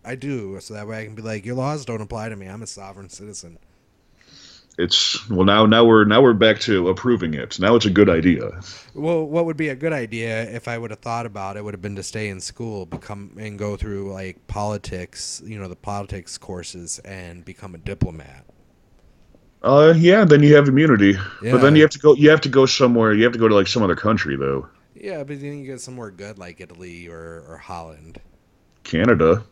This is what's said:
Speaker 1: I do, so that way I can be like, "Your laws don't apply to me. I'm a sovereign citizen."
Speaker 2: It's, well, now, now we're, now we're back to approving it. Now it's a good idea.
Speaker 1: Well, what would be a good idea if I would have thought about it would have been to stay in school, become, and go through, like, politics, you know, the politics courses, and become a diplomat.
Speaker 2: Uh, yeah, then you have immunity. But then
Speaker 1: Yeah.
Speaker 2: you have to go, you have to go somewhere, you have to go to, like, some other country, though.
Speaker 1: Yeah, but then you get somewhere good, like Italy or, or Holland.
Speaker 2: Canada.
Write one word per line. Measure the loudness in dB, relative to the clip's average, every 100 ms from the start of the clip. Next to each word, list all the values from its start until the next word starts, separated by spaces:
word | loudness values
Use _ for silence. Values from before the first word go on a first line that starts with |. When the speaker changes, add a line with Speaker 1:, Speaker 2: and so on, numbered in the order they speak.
Speaker 1:
I | -14 -12
do, | -8 -8 -8 -14
so | -14
that | -14 -12
way | -12
I |
can | -12
be | -12
like, | -10 -10 -8
"Your |
laws | -6 -6 -6
don't | -8 -10
apply | -10 -10 -10
to | -12
me. | -14
I'm | -16
a | -16
sovereign | -16 -18 -20 -20
citizen." | -20 -18 -18 -20 -20 _ _ _ _ _ _ _ -20 -20 -20 _ -6
Speaker 2:
It's, | -2 0 -2 -6 -4
well, | 0 2
now, | 4
now | 4 4 6
we're, | 6
now | 6 4
we're | 4
back | 4 2 2
to | -2 -2 0
approving | -2 -2 -2 -4
it. | -8 -10 -4
Now | 2 2
it's | 2
a |
good | 4 4
idea. | 4 2 0 -4 -12 -18 -20 -20
Speaker 1:
Well, | -8 -4 -4
what | -2 -2 -4
would | -4
be | -6
a |
good | -4 -6
idea | -6 -6 -8 -6 -6 -6
if | -10 -10
I | -10
would | -10
have | -12
thought | -8 -8
about | -8 -10 -12 -10
it |
would | -12
have | -12
been | -10 -10
to |
stay | -10 -10 -10
in | -10
school, | -14 -12 -12 -12
become, | -12 -16 -14 -16 -18 -16
and | -16 -10
go | -8 -8
through, | -8 -8 -10
like, | -12 -14 -16 -12
politics, | -8 -6 -6 -10 -12 -12 -14 -14 -14 -14
you | -14
know, | -14
the | -12
politics | -10 -10 -10 -14 -14 -18
courses, | -14 -14 -14 -16 -14 -14 -14
and | -18 -16 -18
become | -20 -20 -20
a | -16
diplomat. | -14 -4 -4 -4 -18 -20 _ _ _ _ _ _ _ _ _ _ _ _
Speaker 2:
Uh, | 4 6 8 8
yeah, | 6 6 8
then | 8
you | 8
have | 8 6
immunity. | 4 4 4 4 2 -6 -10
But | 0 4
then | 6
Speaker 1:
Yeah. | 8
Speaker 2:
you |
have | 6
to | 6
go, | 4
you | 6 6
have | 6
to | 4
go | 2 2
somewhere, | 4 2 4 4
you | 4
have | 2
to | 2
go | 4
to, |
like, | 4 2
some | 0
other | 0 0
country, | 0 0 -2 -4
though. | -4 -4 -8 _ _
Speaker 1:
Yeah, | _ -12 -12
but | -12 -12
then | -14 -14
you |
get | -14 -16
somewhere | -16 -14 -16
good, | -14 -18 -16
like | -20 -18
Italy | -20 -18 -18 -16 -16
or, | -16 -16 -18 -20
or | -20
Holland. | -16 -16 -16 -20 -20 -20 -20 _ _ _ _ _
Speaker 2:
Canada. | -14 -6 -2 2 2 0 -4